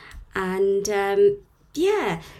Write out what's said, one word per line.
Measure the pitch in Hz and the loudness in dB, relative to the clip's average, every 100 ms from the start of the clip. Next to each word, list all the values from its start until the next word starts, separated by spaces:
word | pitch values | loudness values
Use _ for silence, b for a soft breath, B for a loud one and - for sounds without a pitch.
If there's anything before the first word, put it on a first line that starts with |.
| B B - | B B -12
And, | 190 185 190 196 392 415 | -6 -4 0 0 0 -2
um, | 415 403 403 403 403 - _ _ | -2 0 4 4 2 -6 _ _
yeah, | - 370 415 240 165 B B | -2 0 2 -2 -4 B B